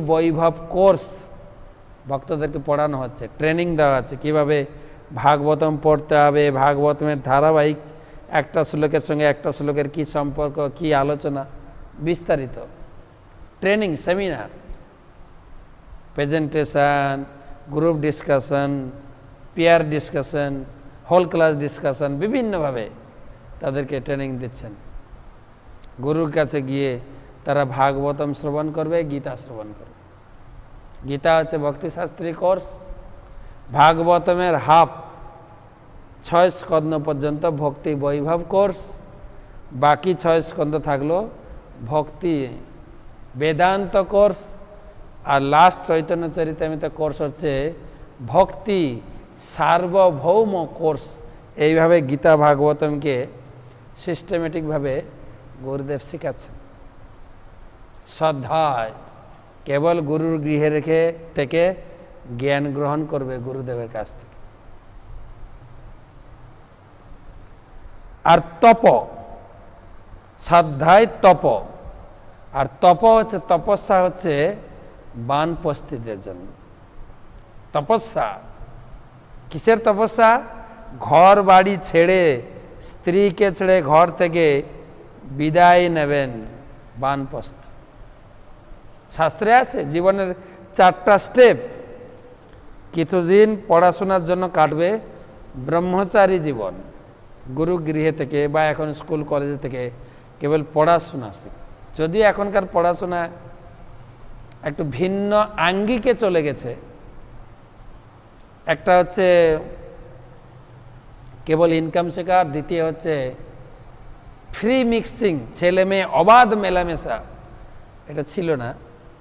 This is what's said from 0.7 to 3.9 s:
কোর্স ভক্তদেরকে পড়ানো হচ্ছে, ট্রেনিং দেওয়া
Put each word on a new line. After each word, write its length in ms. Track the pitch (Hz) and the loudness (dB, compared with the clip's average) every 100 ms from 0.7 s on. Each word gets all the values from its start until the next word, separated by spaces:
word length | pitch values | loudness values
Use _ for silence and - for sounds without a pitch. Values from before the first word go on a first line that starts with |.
কোর্স 300 | 185 196 170 - - - - - - - - - - 131 | 2 4 4 -2 -18 -20 -20 -20 -20 -20 -20 -20 -20 -8
ভক্তদেরকে 520 | 139 - 156 151 147 143 | -8 -6 -6 -6 -6 -2
পড়ানো 300 | 147 151 139 | 0 0 -4
হচ্ছে, 260 | 123 - 113 - | -8 -10 -14 -4
ট্রেনিং 300 | 156 165 175 156 | -2 0 0 2
দেওয়া 180 | 143 | 2